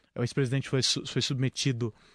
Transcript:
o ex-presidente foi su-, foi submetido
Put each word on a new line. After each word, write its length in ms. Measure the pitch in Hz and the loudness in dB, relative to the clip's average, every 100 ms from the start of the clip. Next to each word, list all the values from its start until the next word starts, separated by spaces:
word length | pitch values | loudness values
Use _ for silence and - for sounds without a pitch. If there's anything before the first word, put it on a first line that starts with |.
| _ - | _ -4
o 60 | |
ex-presidente 480 | 120 - 131 135 - | -2 0 0 0 0
foi 120 | 135 | 0
su-, 240 | - 127 - | 2 0 -2
foi 160 | 135 | -2
submetido 720 | - 135 131 - 139 120 117 - - | 0 0 0 0 0 0 -2 -6 -18